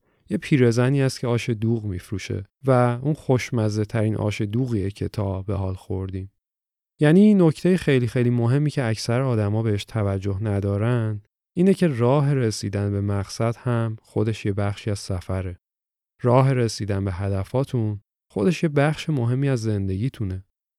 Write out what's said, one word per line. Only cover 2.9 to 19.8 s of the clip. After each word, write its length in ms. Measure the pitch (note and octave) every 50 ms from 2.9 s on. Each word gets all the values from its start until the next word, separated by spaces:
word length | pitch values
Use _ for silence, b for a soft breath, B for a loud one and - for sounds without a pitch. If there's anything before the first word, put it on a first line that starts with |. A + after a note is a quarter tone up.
| A#2+ A#2+
اون 120 | C3 D3 D#3+
خوشمزه 720 | - - - C3 B2 - - - A#2 G#2+ G#2+ G#2 G#2+ G#2+
ترین 300 | - - A#2 G#2+ A2 G#2+
آش 260 | G#2 G#2+ G#2 G#2 -
دوغیه 480 | A2+ G#2 G#2 A#2 C3 B2 A#2 G#2 F#2 G2
که 180 | - - G#2 F2+
تا 340 | - - G2+ G2 F#2+ F#2
به 140 | F#2+ G2+ G2+
حال 180 | F#2+ F#2+ F#2+ F#2+
خوردیم. 580 | F#2 - - G2+ F#2+ F#2+ F#2+ F#2+ F#2+ F#2+ G2 _ _ _ _ _ _ _ _ _ _ _ _ _ -
یعنی 340 | D3+ D3+ D#3+ F#3+ G#3 G#3+ G#3
نکتهٔ 440 | G3 F3 D#3+ C#3+ - - F3 F#3 E3+
خیلی 300 | - - C#3 B2+ B2 A2+
خیلی 220 | - B2+ A#2+ A#2+
مهمی 400 | A#2+ A#2+ A#2 A#2 C3 C#3+ D3+ D3
که 160 | - D3 C3
اکثر 360 | A2+ A2 - - - A#2 B2
آدما 420 | C#3 C3 A#2+ A2 G#2 G2+ G#2 A2 A2+
بهش 220 | A2+ G#2 G2+ -
توجه 580 | - - A2 G#2 G2+ G2 G2 F#2+ G2 G2 F#2+ A2
ندارن، 760 | A2 G2+ G2 F#2+ G2 G2+ G2+ G#2+ A#2 B2 A#2+ A2+ A2 G#2+ G#2 - _ _ _ _ _ -
اینه 200 | F3 F3 G3 F#3+
که 140 | - F3+ E3+
راه 460 | C#3 A2+ A#2+ A#2+ C3+ D3+ C#3+ C#3 D3
رسیدن 580 | C3+ B2 A2 G2+ - - G2+ G2 G2+ G2+ G2+
به 100 | G2+ G2+
مقصد 540 | G2 G2+ G2+ G2+ F#2+ - - - A#2 A#2 A#2
هم 400 | - - B2+ A#2+ A#2 A2+ A2+ A2 A2
خودش 440 | _ _ - A2+ G#2+ A2+ A2 - -
یه 80 | G#2+ G2
بخشی 380 | G2+ G2+ G2+ G2+ - - A2+
از 80 | G2+ G2
سفره. 600 | - - G2 F2+ - - F#2+ F#2+ F#2 F#2 F2 - _ _ _ _ _ _ _ _ _ _ _ _
راه 320 | - B2 A#2+ C3 C3+ C3+ C3+
رسیدن 520 | B2+ A#2+ A2 - - G#2+ G2 G2+ G2 G2
به 60 | G2
هدفاتون 880 | F#2 F2 G2 G2 G2 G2 F#2+ - - B2+ C#3 - - B2 A2 G#2+ G#2 G2+ - _ _ _ _ _
خودش 340 | - F#3 G#3 F#3+ E3 - -
یه 60 | E3
بخش 400 | C#3+ C#3+ C#3 D3+ D3+ - - -
مهمی 400 | D#3 C3+ A#2 A#2 B2 C3 C#3+ C#3
از 120 | C3+ A#2+
زندگیتونه. 840 | A2 A2 G#2+ G2+